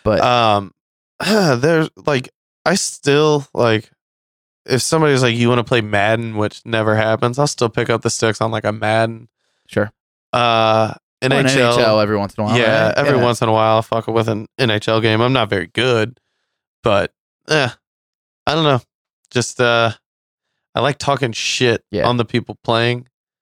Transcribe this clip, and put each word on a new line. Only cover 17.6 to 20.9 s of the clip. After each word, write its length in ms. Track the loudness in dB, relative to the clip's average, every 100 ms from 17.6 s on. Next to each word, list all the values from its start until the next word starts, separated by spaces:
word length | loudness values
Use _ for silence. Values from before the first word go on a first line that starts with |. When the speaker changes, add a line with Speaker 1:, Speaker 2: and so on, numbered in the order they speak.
| 0 -4 _ _ _ _ _ _ -4
Speaker 2:
I 80 | 0
don't 80 |
know. 180 | 2 0 -2 _ _ _ _
Just, 280 | -4 -4 0
uh, 300 | 0 2 0 -4 _ _ _ _ _ _ _ -4
I 40 |
like 160 | -2